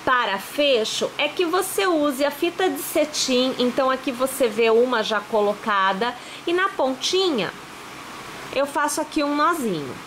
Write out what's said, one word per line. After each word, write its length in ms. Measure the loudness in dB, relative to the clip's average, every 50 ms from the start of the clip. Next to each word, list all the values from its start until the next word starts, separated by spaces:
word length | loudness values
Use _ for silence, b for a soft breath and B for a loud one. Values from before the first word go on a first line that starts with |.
| 2
para 340 | 2 2 4 2 0 -2 -4
fecho 720 | -4 -8 -2 0 4 4 4 4 2 0 -2 -2 -4 -4 -2 -2
é 120 | -2 -2
que 160 | 0 -2 -2
você 420 | 0 2 0 0 0 -2 0 2 2
use 380 | 2 2 2 2 2 2 0
a 60 | 0
fita 380 | 0 0 -2 -2 0 0 0 0
de 120 | 0 -2
cetim, 760 | -6 -2 0 0 0 2 0 -4 0 2 2 2 2 2 0 0
então 320 | 0 0 2 2 2 2
aqui 220 | 2 0 -2 -4
você 380 | -2 -2 -2 -2 0 2 0 0
vê 200 | 2 2 4 4
uma 320 | 6 4 4 4 2 0
já 200 | 0 0 -2 -2
colocada, 920 | -2 0 0 2 2 2 0 -2 -2 0 2 4 4 2 2 2 0 -2 -4 B B B B B B
e 60 | 0
na 160 | 2 2 2 0
pontinha 840 | 0 0 0 0 0 -2 -2 0 0 2 2 2 2 0 0 -2 -4 -8 -14 -16 -16 -16 -16 -16 -14 -14 -14 -14 -14 -14 -14 -14 -14 -14 -12 -6 -2
eu 120 | -2 -2
faço 340 | 0 0 0 0 0 0 -2
aqui 240 | -4 -2 -2 -2 0
um 100 | 0 2
nozinho. 600 | 2 2 2 2 2 0 -2 -2 -2 -4 -6 -10 -12 -12